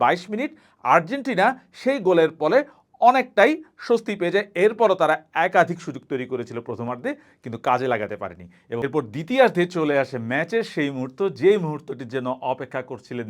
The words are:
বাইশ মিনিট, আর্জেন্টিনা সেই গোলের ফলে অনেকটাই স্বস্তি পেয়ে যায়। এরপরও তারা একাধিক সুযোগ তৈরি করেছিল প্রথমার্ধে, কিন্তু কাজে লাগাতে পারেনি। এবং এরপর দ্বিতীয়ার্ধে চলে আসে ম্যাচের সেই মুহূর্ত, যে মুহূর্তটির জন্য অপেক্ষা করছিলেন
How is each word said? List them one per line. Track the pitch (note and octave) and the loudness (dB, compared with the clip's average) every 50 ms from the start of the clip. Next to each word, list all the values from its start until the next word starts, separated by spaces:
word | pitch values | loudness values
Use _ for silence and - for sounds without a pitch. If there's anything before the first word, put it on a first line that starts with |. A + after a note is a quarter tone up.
বাইশ | A#2+ B2 D#3+ F3 F3 G#3+ | 2 2 2 2 -2 -8
মিনিট, | G#3+ G#3+ C4+ D4+ - _ _ _ _ _ - B2 C#3 | -6 -6 -6 -8 -8 _ _ _ _ _ 2 4 4
আর্জেন্টিনা | E3+ E3 E3 B3 C#4 B3+ C4+ A#3+ F3+ F#3+ A#3 C4 C4 - _ _ - | 4 4 2 -4 -6 -6 -2 0 2 2 2 0 -2 -8 _ _ -4
সেই | - B3+ C#4 C#4 F#3+ | -2 -2 -2 0 2
গোলের | F3+ F3+ E3 D#3+ D#3 D#3+ - | 2 4 4 4 2 0 -2
ফলে | D3+ D3+ F#3+ C4+ D4 - - _ _ _ _ - | 0 2 2 2 0 -2 -6 _ _ _ _ 2
অনেকটাই | G#3+ A#3+ B3+ C4 B3 B3+ - G#3 G3+ C4 D#4 D#4 D#4+ - _ - - | 4 4 4 4 0 0 2 4 4 4 4 0 -6 -14 _ -10 -2
স্বস্তি | - A#3+ A3+ - - G#3 F#3+ | 0 0 0 0 -4 -6 -4
পেয়ে | F3 E3+ E3+ | -2 0 0
যায়। | G3 G#3 G#3 - E3+ F#3 | 0 -2 -2 0 2 2
এরপরও | G#3+ A3+ G#3 A#3 G#3 F#3+ F3+ | 2 2 4 2 2 4 2
তারা | E3 D3+ D#3 - - _ - D#3 E3+ | 2 2 2 0 -4 _ -2 -2 0
একাধিক | F#3 F3+ F#3+ E3+ E3+ E3+ F3 - | 4 4 4 4 4 0 -6 -8
সুযোগ | - C3 C3 - - | -10 -12 -12 -8 -6
তৈরি | D3+ B2+ B2+ B2+ | -6 -6 -4 -4
করেছিল | C3 A#2 A#2 A#2 A#2+ A#2 A#2 - | -6 -6 -6 -8 -10 -10 -8 -8
প্রথমার্ধে, | A#2 G2+ A#2+ A#2+ B2 A#2+ A#2 C4 D4 C#4+ _ _ _ _ | -8 -8 -8 -8 -8 -6 -6 -8 -8 -8 _ _ _ _
কিন্তু | - C3 A2+ A2+ - | -14 -12 -12 -4 0
কাজে | C#3 B2+ B2+ C3 B2+ | 0 0 2 2 0
লাগাতে | A#2+ A2 G#2+ F#2+ G#2 F#2+ | 0 -2 -2 -4 -6 -8
পারেনি। | G2+ F#2 F2 F2 F2+ E2+ _ _ _ - | -10 -10 -12 -14 -20 -20 _ _ _ -10
এবং | A#2 A#2 A#2 | -6 -6 -4
এরপর | C#3 B2+ D#3 B2+ G#2+ G#2 | -4 -2 -4 -4 -4 -8
দ্বিতীয়ার্ধে | C#3+ E3 - B3 C4+ B3+ A3 - F3 F3 F3 - | -10 -8 0 4 4 4 6 4 2 0 0 0
চলে | F3 D#3 D3+ C#3+ C#3 C3+ | -2 0 2 2 2 0
আসে | - - B2 A2+ A2+ | 0 -4 -8 -6 -4
ম্যাচের | B2+ C#3+ E3 E3+ A3+ A3+ G#3+ - | -4 -4 -2 -2 -2 -4 -4 -4
সেই | - F3 D3 C#3 C#3 | -2 -2 -2 -2 -2
মুহূর্ত, | C3 B2+ C3 - - G3 G3 D3+ A2 | -4 -6 -8 -4 -4 -4 -4 -2 2
যে | C#3 F#3+ G#3 G#3+ F3 | 4 4 4 4 0
মুহূর্তটির | D#3 D3+ C#3+ - - C3+ B2 C#3 A#2 B2 | -4 -6 -8 -10 -12 -12 -12 -10 -8 -6
জন্য | C3 B2 B2+ B2+ B2+ - B2+ | -6 -4 -4 -6 -4 -4 -6
অপেক্ষা | B2+ - C#3 B2+ - C3 B2+ - | -6 -6 -8 -8 -8 -8 -8 -10
করছিলেন | C3 G#2+ - - C3 A#2+ A#2 G#2+ | -12 -14 -12 -10 -8 -8 -8 -8